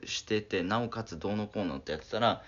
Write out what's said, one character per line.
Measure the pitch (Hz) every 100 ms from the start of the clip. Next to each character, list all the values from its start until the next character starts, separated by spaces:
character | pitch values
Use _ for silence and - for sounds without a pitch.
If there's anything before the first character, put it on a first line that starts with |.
| -
し | -
て | - 110
て、 | - -
な | 131 113
お | 120
か | -
つ | - 80
ど | 98
う | 107
の | 104
こ | 107
う | 92
の | 67
っ |
て | -
や | 76
っ |
て | -
た | 110
ら、 | 113 -